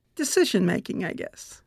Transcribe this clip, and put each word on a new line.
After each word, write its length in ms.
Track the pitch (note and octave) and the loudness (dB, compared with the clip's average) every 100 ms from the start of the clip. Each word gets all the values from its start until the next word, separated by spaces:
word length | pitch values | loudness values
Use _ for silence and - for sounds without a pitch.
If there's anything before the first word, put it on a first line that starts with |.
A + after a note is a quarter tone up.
| _ - | _ -6
decision-making, 880 | D4 - D#4 G3+ F3+ F3 - - | 0 4 4 4 2 2 -2 -6
I 100 | F3+ | -6
guess. 480 | - - - - - | -6 -8 -12 -18 -20